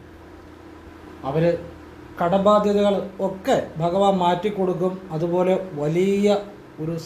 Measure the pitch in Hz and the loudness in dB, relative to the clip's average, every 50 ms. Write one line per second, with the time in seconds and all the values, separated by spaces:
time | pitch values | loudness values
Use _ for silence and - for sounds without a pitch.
0 | - - - - - - - - - - - - - - - - - - - - | -20 -20 -20 -20 -20 -20 -20 -20 -20 -20 -20 -20 -20 -20 -20 -20 -20 -20 -20 -20
1 | - - - - - 131 143 160 165 170 170 165 - - - - - - - - | -20 -20 -18 -12 -8 -4 -2 2 2 2 2 0 -4 -10 -16 -18 -20 -20 -20 -20
2 | - - - - 180 170 185 196 190 208 208 208 202 208 202 202 202 202 202 185 | -20 -14 -6 -2 -2 2 2 4 4 6 4 4 4 4 2 2 4 2 2 0
3 | 190 - - - 196 185 190 - - 269 254 165 - - - 156 160 175 175 196 | -2 -6 -8 -6 -4 -4 -4 -4 -2 0 0 0 0 -4 -4 -2 -2 0 2 2
4 | 202 196 196 190 180 175 180 175 - 214 202 180 190 180 180 156 180 185 185 - | 4 4 4 4 4 2 2 2 0 -4 -2 -2 -2 -2 0 0 -2 -2 -2 -4
5 | - - 160 156 165 170 175 180 180 185 185 185 - - 151 143 147 151 160 175 | -10 -8 -6 -4 -2 0 0 2 2 2 2 0 -2 -6 -6 -4 -2 -2 0 2
6 | 185 196 196 202 202 208 202 202 - - - - - - - - 156 160 165 160 | 2 2 2 2 4 4 2 2 0 -6 -16 -20 -20 -18 -12 -8 -6 -6 -6 -6
7 | - | -6